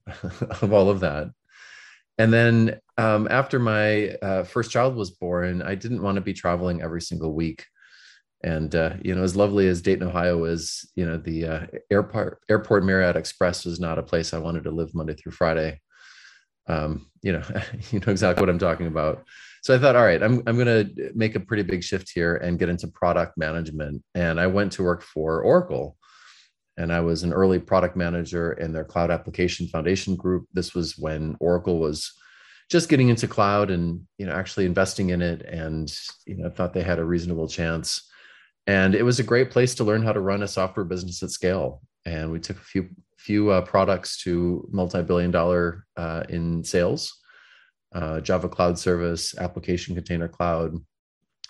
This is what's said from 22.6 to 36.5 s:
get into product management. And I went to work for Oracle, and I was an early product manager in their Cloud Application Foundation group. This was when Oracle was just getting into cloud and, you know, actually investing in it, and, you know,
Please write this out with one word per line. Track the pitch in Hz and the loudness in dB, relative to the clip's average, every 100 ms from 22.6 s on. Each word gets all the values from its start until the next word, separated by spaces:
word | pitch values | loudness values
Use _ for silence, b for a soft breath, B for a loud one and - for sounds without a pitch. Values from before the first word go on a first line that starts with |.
get | 90 | 0
into | 87 85 | -2 -6
product | - 87 85 82 - | -2 2 2 0 -2
management. | 78 82 80 76 73 71 - | -4 -4 -6 -8 -8 -10 -8
And | 87 85 82 | -2 0 2
I | 92 | 2
went | 98 101 | 2 0
to | - | 0
work | 90 85 | 0 -2
for | - 78 78 80 | -4 -6 -2 0
Oracle, | 117 175 175 65 71 - B B B B B _ _ - | 4 4 2 -4 -6 -12 B B B B B _ _ -6
and | 82 | -2
I | 85 | 0
was | 85 80 | 0 0
an | 87 | 0
early | 82 95 92 | 2 4 2
product | - 95 90 90 | 2 2 2 0
manager | 85 85 80 87 82 | -2 -2 -4 -4 -4
in | - 82 | -4 -6
their | 80 | -6
Cloud | 78 87 85 | -4 -2 0
Application | 82 - - 90 - 87 | -2 -4 -2 -2 -2 -6
Foundation | 82 80 95 - | -2 0 -2 -2
group. | 90 92 90 - | -4 -2 -2 -4
This | 90 87 | -6 -4
was | 87 80 - | -4 -6 -6
when | 78 78 78 73 | -6 -4 -6 -2
Oracle | 82 87 92 85 | 2 2 2 0
was | 78 76 - - B B B B B | 0 -2 -8 -14 B B B B B
just | 175 165 | 2 4
getting | 147 123 | 4 6
into | 113 101 | 4 0
cloud | - 101 101 104 | 2 2 4 2
and, | 87 85 87 - - | 0 -2 -6 -10 -10
you | |
know, | 95 | -6
actually | 80 92 - | -6 -4 -2
investing | 92 87 95 - 92 | 0 2 2 0 0
in | 87 | 0
it, | 87 80 | 0 -2
and, | - 82 80 78 76 - - - - | -8 -8 -6 -6 -6 -10 -14 -16 -12
you | |
know, | 95 85 | -8 -6